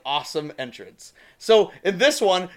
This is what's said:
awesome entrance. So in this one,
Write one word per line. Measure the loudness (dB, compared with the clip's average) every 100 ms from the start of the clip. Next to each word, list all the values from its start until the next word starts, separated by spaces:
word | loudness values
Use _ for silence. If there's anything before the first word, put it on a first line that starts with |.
awesome | -6 -6 -6 -8 -8 -10
entrance. | -14 -14 -20 -20 -20 _ _ _
So | 2 4 4 -2
in | -4 2
this | 2 2
one, | 0 0 -2